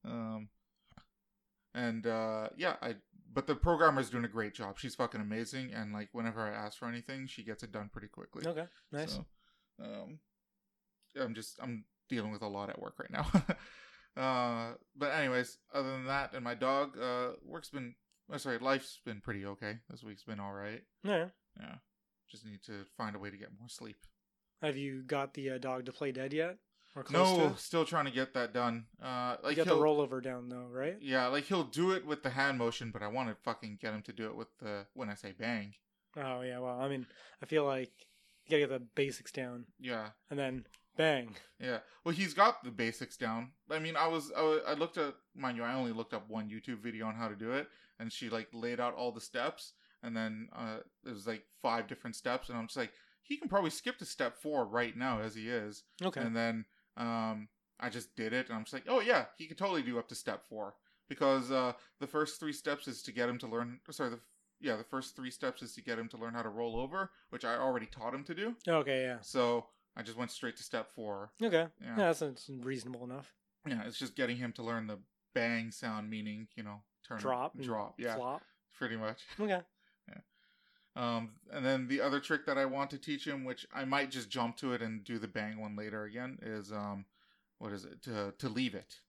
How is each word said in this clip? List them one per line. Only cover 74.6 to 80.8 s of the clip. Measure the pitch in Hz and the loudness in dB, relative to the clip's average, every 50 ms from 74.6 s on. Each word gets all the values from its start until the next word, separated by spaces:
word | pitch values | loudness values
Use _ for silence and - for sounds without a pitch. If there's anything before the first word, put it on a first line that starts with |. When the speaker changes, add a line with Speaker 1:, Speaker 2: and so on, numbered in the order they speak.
| 117 | -2
Speaker 1:
learn | 113 117 113 110 107 | -2 -2 -2 -2 -4
the | 107 98 - _ _ _ _ _ _ | -8 -8 -10 _ _ _ _ _ _
bang | 127 117 117 117 117 113 113 | 2 2 4 2 2 0 -2
sound, | 101 - - 117 110 107 104 107 | -6 -6 -4 -4 -2 -2 -4 -4
meaning, | 110 107 107 107 107 107 110 - _ | -6 -4 -4 -4 -6 -6 -8 -12 _
you | - 110 | -10 -10
know, | 104 104 104 - _ _ _ _ | -10 -10 -12 -14 _ _ _ _
turn, | - 120 107 | -8 -8 -2
Speaker 2:
Drop | 104 127 127 123 127 160 - | 0 2 2 2 2 -2 -2
and | - 139 | -4 -4
Speaker 1:
drop, | 123 113 110 101 - - - | -2 0 0 -2 -4 -6 -4
yeah, | 120 120 113 | -2 -2 0
Speaker 2:
flop. | 110 123 127 135 160 - - _ _ _ _ _ - | 0 -2 -2 -4 -4 -8 -14 _ _ _ _ _ -6
Speaker 1:
pretty | 135 120 113 113 | -4 -2 -2 -2
much. | 110 107 117 - - - - - | -2 -2 -4 -4 -10 -16 -4 -2
Speaker 2:
Okay. | 208 208 190 180 175 _ _ _ _ _ _ _ _ - | 0 2 2 0 0 _ _ _ _ _ _ _ _ -18
Speaker 1:
Yeah. | - - - _ _ _ _ _ _ _ _ _ _ _ | -18 -18 -18 _ _ _ _ _ _ _ _ _ _ _